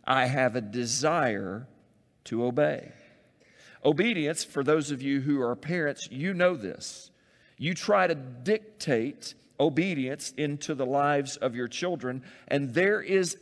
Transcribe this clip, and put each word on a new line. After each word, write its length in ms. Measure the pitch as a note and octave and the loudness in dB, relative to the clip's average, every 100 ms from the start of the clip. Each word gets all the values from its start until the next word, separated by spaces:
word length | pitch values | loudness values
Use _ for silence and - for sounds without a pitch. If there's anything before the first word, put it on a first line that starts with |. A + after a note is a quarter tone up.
| - | 0
I 180 | C3 | 2
have 320 | B2+ C3+ B2+ A#2+ | 2 4 2 0
a 60 | |
desire 1040 | G#2 A#2+ A#2+ A#2 D3+ E3+ C3 G2+ F#2+ G2+ C3 - _ _ _ _ | -4 -4 -2 0 2 2 2 0 -4 -8 -10 -20 _ _ _ _
to 220 | - A2+ A#2+ | -6 -2 0
obey. 440 | B2 D3+ C3+ - - - _ _ _ _ _ - - | 2 2 0 -8 -20 -20 _ _ _ _ _ -20 -2
Obedience, 600 | C#3 D3+ A3+ G3+ D3 D#3+ | 2 4 2 0 -2 -2
for 200 | - D3 | -4 -2
those 260 | C#3 D#3 C#3+ | 2 2 0
of 120 | C3+ | -4
you 180 | C#3 C#3 | -2 0
who 220 | C3+ C#3 | 0 0
are 120 | A#2+ | 0
parents, 540 | C#3 D3+ F3 D3 C3+ - | -2 -4 -2 -2 -4 -8
you 220 | B2+ F3+ | -6 -4
know 240 | F3+ F3+ E3 | 2 2 0
this. 540 | G2 - - - - _ _ _ _ - | -6 -10 -12 -14 -18 _ _ _ _ -8
You 160 | D#3 | -6
try 320 | F3 - G3+ F3+ | -2 2 4 4
to 80 | |
dictate 1200 | D#3 C3 B2 D3+ G#3+ - - - A#2+ B2+ - - - _ - | 2 -6 -6 0 0 -2 -8 0 2 0 -4 -14 -18 _ 0
obedience 720 | D3+ C#3+ F#3+ D#3 B2+ D3+ - - | 2 2 0 0 -4 -6 -8 -4
into 360 | D3+ C#3+ - | -4 -4 -4
the 120 | C#3 B2+ | -4 0
lives 500 | C#3 C#3+ C#3+ C3+ - | 2 4 2 0 -2
of 180 | C3 | -2
your 140 | A#2 A#2+ | -2 -6
children, 540 | - F3 E3+ B2+ C3 - - - | -4 -4 -2 -4 -6 -10 -16 -2
and 260 | C#3+ C#3 | -2 0
there 300 | B2 F#3+ G#3 | 2 4 2
is 340 | D3+ F#3+ F3 - | 2 2 2 0